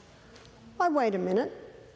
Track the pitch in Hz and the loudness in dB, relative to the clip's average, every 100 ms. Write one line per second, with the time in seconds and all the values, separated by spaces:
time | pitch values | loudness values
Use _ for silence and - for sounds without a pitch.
0 | - - - - - - - - 349 294 | -20 -20 -20 -20 -20 -20 -16 -2 0 2
1 | 233 196 180 190 302 - - - - | 2 0 0 0 0 -6 -16 -20 -20